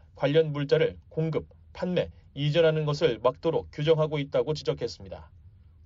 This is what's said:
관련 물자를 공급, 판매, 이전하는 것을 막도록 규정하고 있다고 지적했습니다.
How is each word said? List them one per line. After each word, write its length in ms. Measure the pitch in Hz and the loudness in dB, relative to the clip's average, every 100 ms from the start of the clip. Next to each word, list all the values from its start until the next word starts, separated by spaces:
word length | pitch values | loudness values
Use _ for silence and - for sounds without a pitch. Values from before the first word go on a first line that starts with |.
| - | -16
관련 380 | - 139 156 160 | -4 2 2 2
물자를 460 | 143 143 156 165 - - | 0 0 2 2 -2 -8
공급, 400 | - 160 160 - - - | -4 -2 -4 -6 -14 -20
판매, 380 | - 180 175 87 - - | -8 -4 -2 -4 -8 -16
이전하는 500 | - 147 156 160 156 | -4 0 4 4 4
것을 360 | 151 147 160 110 | 0 0 0 2
막도록 460 | 127 127 165 139 - | 0 0 -2 -2 -4
규정하고 460 | - 151 156 156 147 | -2 2 2 2 -2
있다고 340 | 139 135 123 | -2 0 0
지적했습니다. 760 | 151 - 143 120 - 98 87 - - - - - - | -2 -4 -4 -6 -8 -14 -16 -18 -20 -20 -20 -20 -20